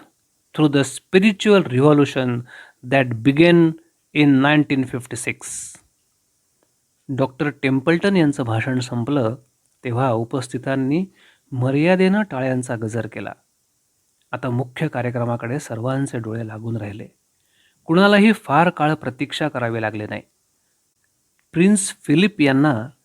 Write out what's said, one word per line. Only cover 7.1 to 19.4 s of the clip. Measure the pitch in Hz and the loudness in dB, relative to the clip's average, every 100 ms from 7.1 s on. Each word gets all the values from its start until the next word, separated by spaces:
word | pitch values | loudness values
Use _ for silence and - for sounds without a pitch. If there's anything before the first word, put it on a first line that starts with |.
| 131 | -4
डॉक्टर | 135 - 147 - | -4 -2 -6 -2
टेम्पल्टन | 135 131 165 170 202 196 | -2 0 0 0 2 2
यांचं | 147 143 | 2 0
भाषण | 117 113 135 127 | -2 -2 -2 -4
संपलं, | 123 120 117 143 113 127 _ _ _ _ | -4 -4 -2 -2 -2 -4 _ _ _ _
तेव्हा | 131 123 131 | -6 -2 0
उपस्थितांनी | 113 117 139 123 123 135 135 131 160 190 _ _ _ _ | -2 -4 -8 -8 -8 -6 -4 -2 -2 -4 _ _ _ _
मर्यादेनं | 123 127 139 170 185 185 208 | -4 -2 0 2 2 2 0
टाळ्यांचा | 202 131 131 127 127 113 | -2 -4 -4 -4 -4 -6
गजर | 110 113 110 | -6 -6 -8
केला. | 107 101 - _ _ _ _ _ _ _ _ _ | -10 -12 -14 _ _ _ _ _ _ _ _ _
आता | 123 135 | -8 -4
मुख्य | 120 135 - 156 | -4 -6 -6 -6
कार्यक्रमाकडे | 127 120 120 120 120 117 143 | -4 -4 -4 -4 -6 -6 -8
सर्वांचे | - 113 123 135 139 123 | -8 -8 -4 -4 -4 -6
डोळे | 113 113 110 | -8 -8 -10
लागून | 107 113 113 | -12 -8 -8
राहिले. | 101 107 - _ _ _ _ _ _ _ | -8 -12 -18 _ _ _ _ _ _ _
कुणालाही | - 170 202 208 220 | 0 4 6 6 4
फार | 202 - 143 175 | 2 0 2 2
काळ | - 151 | 2 -2
प्रतीक्षा | 151 127 123 139 - | -2 -6 -8 -8 -6